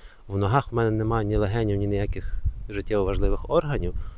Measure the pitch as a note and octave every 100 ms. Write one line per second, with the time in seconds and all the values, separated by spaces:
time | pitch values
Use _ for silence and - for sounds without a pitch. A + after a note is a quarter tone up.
0 | - - - G2 G2 C3+ - A#2 A2+ A2
1 | A2 A2+ G#2 G#2+ G2+ A#2 G#2+ G2+ G2+ G2+
2 | G2+ G2 - - - - - G2+ - G#2
3 | F#2+ F#2 G2+ G#2 - D#3 D3+ B2 E2+ -
4 | -